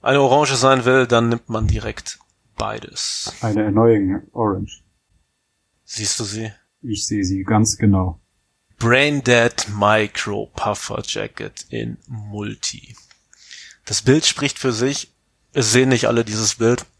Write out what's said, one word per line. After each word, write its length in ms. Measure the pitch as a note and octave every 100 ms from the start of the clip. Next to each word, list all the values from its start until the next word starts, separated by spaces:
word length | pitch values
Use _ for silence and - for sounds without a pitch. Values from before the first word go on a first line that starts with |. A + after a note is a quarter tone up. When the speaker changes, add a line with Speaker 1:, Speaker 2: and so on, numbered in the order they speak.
Speaker 1:
eine 200 | B2 C#3
Orange 340 | C3+ C#3 C#3+ C3
sein 300 | C3 C3 A#2+
will, 200 | C3 B2
dann 240 | A#2+ A#2
nimmt 200 | A#2 -
man 180 | A2 G#2+
direkt 520 | A2 - - - - _ _ _ -
beides. 760 | G#2+ A2 - - - - - -
Speaker 2:
Eine 260 | A2+ G#2 G#2+
annoying 540 | G2+ A#2 G#2+ F#2+ G2+ -
Orange. 520 | A#2+ G#2+ F#2 G2 - _ _ _ _ _ _ _ _ _ _
Speaker 1:
Siehst 340 | _ - G2+ -
du 20 |
sie? 300 | G#2+ G#2+ A2+ - _ _
Speaker 2:
Ich 240 | B2 G#2 -
sehe 200 | G#2+ F#2
sie 180 | F#2+
ganz 340 | F#2+ G#2+ G#2+ -
genau. 440 | A2 G2 F#2 E2 _ _ _ _ _ _
Speaker 1:
Brain 420 | A2+ B2+ D3 C#3+
Dead 300 | B2+ A#2+ A#2 - - G2+
Micro 680 | G2+ G#2+ G#2+ - - G#2 G#2+ -
Puffer 480 | G#2+ G2+ - A2 G#2+
Jacket 600 | - G#2 - G#2 - -
in 300 | A2+ A#2 A#2+ -
Multi. 880 | A#2 G#2 G#2 G#2 A2 - - - - _ _ _ _ - - - - -
Das 160 | -
Bild 240 | A2+ D3 -
spricht 320 | - C#3 -
für 140 | C3
sich. 400 | A2 C3 C#3 - _ _ _ _
Es 200 | C#3+ G#2+
sehen 160 | A#2+ C3
nicht 180 | A#2+ A#2
alle 160 | A#2
dieses 320 | A2 G#2+ G#2+ -
Bild. 300 | A#2 A#2+ -